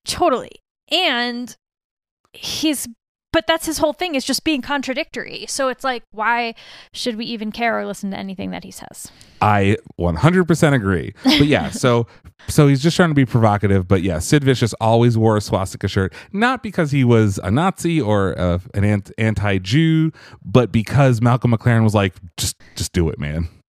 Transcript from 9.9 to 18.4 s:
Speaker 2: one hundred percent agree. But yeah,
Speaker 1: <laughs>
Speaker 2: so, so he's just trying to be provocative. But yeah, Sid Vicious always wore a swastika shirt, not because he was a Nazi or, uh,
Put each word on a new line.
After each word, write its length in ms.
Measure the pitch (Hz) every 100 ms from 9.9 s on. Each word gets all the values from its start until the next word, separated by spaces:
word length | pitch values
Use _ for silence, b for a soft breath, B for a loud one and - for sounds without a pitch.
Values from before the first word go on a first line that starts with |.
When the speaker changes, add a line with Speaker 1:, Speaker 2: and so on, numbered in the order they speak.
| -
Speaker 2:
one 180 | 87 82
hundred 300 | 165 185 165
percent 280 | 160 156 135
agree. 380 | 98 87 64 -
But 220 | 262 294 147
yeah, 240 | 113 78
Speaker 1:
<laughs> 20 |
Speaker 2:
so, 360 | - 127 117 117 b b _ -
so 200 | - 143
he's 120 | 135
just 140 | 165 175
trying 140 | 170
to 60 | 139
be 100 | 127
provocative. 600 | 120 110 104 101 98 90
But 140 | 98
yeah, 160 | 92 82
Sid 240 | - 151 135
Vicious 280 | 123 113 -
always 380 | 113 117 120 113
wore 180 | 110 107
a 60 |
swastika 480 | - 98 95 - 101
shirt, 240 | 101 95 B B
not 320 | 196 240 254
because 280 | 220 185 147
he 120 | 143
was 340 | 120 117 107 95
a 80 | 92
Nazi 480 | 123 185 - 170 160
or, 380 | 104 104 95
uh, 200 | -